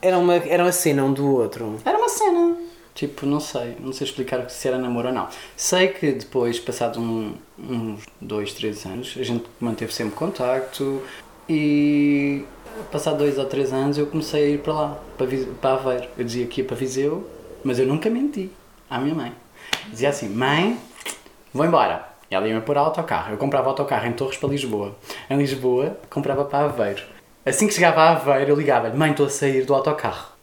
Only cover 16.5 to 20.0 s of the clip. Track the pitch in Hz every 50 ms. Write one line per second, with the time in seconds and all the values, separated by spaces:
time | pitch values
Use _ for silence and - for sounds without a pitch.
16.5 | - - 127 - 123 117 135 127 127 131 139 147 160 185 208 - - - - -
17.5 | - - - 131 123 120 135 131 143 160 - 220 233 240 269 294 294 202 190 190
18.5 | - - - - - - - - 131 123 131 143 160 156 127 120 120 - - -
19.5 | - - - - - - - - 107 113